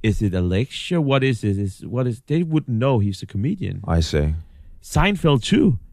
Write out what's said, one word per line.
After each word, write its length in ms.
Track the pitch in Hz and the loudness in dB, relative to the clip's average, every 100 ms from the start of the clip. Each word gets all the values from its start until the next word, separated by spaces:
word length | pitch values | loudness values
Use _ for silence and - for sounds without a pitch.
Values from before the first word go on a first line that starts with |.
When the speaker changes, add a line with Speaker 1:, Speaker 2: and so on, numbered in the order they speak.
Speaker 1:
"Is 220 | 110 101 | 0 0
it 100 | 104 | 0
a 80 | 90 | 0
lecture? 580 | 90 92 135 - - 175 | 0 0 -2 -6 -2 0
What 240 | 143 135 | 2 2
is 200 | 135 120 | 2 0
it? 160 | 104 98 | -2 -2
Is, 260 | 101 - - | -4 -6 -8
what 220 | 120 123 | -4 -2
is?" 140 | 110 _ | -4 _
They 160 | 151 | -2
wouldn't 380 | 170 156 143 113 | 0 -2 0 0
know 180 | 131 123 | 2 2
he's 240 | 101 95 | 0 -2
a 60 | - | -6
comedian. 540 | 98 123 196 98 92 98 | -4 -2 -4 -6 -6 0
Speaker 2:
I 120 | 82 | 0
see. 340 | 80 78 73 80 - - - - | 2 2 0 -2 -8 -20 -20 -20
Speaker 1:
Seinfeld 600 | - 147 180 196 165 139 | -4 2 2 2 2 2
too. 340 | - 233 262 117 - | 2 2 4 0 -4